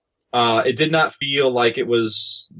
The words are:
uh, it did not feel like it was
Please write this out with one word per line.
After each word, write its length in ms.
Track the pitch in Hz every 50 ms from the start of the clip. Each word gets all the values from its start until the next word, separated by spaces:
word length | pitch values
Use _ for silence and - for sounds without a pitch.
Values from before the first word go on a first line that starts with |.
| _ _ _ _ _ _ -
uh, 300 | 120 117 117 113 113 110
it 120 | 135 120
did 140 | 127 156 151
not 220 | 160 160 160 - -
feel 380 | - 143 139 139 139 139 131 123
like 240 | 123 120 117 113
it 100 | 127 117
was 640 | 113 120 117 113 107 - - - - - - - - -